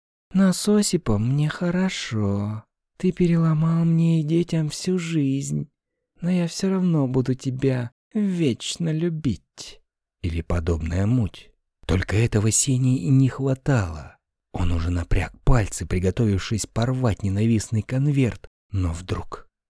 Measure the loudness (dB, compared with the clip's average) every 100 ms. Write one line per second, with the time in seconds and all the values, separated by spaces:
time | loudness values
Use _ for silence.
0 | _ _ _ 2 2 2 2 2 2 0
1 | 0 0 2 0 0 -2 -2 0 -2 -4
2 | -6 -2 0 0 -2 -6 -12 _ _ -4
3 | -2 2 2 2 2 2 2 2 2 2
4 | 4 2 2 0 0 -2 -2 -4 -4 -4
5 | -2 -2 0 -2 -4 -6 -6 _ _ _
6 | _ _ -2 0 -2 -2 -2 0 2 2
7 | 2 0 0 -2 -4 -2 0 0 -4 -12
8 | _ -2 -2 0 0 -2 -6 -6 -2 -2
9 | -2 -2 -4 -4 _ -20 -18 -20 _ _
10 | _ _ -6 -4 -2 -2 -2 -2 -2 -2
11 | 0 0 0 -6 -20 _ _ _ -2 -2
12 | 0 0 2 2 2 2 0 2 2 2
13 | 4 4 4 2 -2 -2 2 2 0 -4
14 | -12 -20 _ _ _ -2 0 0 0 -2
15 | 0 0 0 -2 4 4 4 -4 -4 0
16 | 0 2 2 0 -2 -4 -4 -4 -2 0
17 | 0 0 -2 0 2 2 0 -4 -2 -2
18 | 0 2 0 -2 -12 _ _ -4 -2 -4
19 | -6 -6 -8 -12 -18 _ _